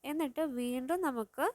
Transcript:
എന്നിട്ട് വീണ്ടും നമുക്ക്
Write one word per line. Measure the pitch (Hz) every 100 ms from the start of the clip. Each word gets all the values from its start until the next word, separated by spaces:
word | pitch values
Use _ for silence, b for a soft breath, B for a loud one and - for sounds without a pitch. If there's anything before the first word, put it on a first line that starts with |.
| 262
എന്നിട്ട് | 302 294 302 320 247
വീണ്ടും | 247 247 254 359 330
നമുക്ക് | 247 214 - 339